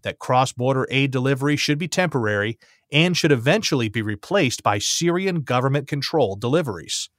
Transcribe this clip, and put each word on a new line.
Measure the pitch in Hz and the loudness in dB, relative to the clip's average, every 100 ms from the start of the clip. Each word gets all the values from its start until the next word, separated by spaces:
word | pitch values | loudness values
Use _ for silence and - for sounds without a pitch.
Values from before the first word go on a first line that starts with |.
that | - - | -8 -8
cross-border | - 131 135 - 123 131 - | 0 2 2 0 -2 0 0
aid | 131 139 | 0 0
delivery | 131 131 135 139 147 | 0 0 0 0 0
should | - 147 | 0 -2
be | 175 | -2
temporary | - 180 139 107 104 104 117 _ _ _ | -2 0 0 0 0 -2 -4 _ _ _
and | 147 175 170 | 2 4 2
should | 165 | 2
eventually | 139 117 202 - 147 113 | 2 4 0 0 -2 -2
be | 113 | -2
replaced | 107 104 - 196 139 - | -4 -6 -2 0 0 0
by | 117 104 | 0 0
Syrian | - - 170 175 190 175 | -2 0 0 0 0 -2
government-controlled | 139 123 135 143 135 143 131 - 113 98 | 0 0 2 0 -2 -6 -2 0 0 0
deliveries. | 117 151 147 90 76 - - | 0 0 0 -6 -8 -8 -8